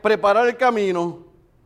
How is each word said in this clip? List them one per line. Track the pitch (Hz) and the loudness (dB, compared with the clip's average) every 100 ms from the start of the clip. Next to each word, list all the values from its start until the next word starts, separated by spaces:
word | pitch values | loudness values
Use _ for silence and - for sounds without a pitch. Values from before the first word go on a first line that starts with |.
preparar | 214 214 202 208 240 | -2 0 2 2 0
el | 240 | 0
camino. | 254 226 196 175 170 147 - _ _ _ | 0 0 -2 -2 -4 -8 -18 _ _ _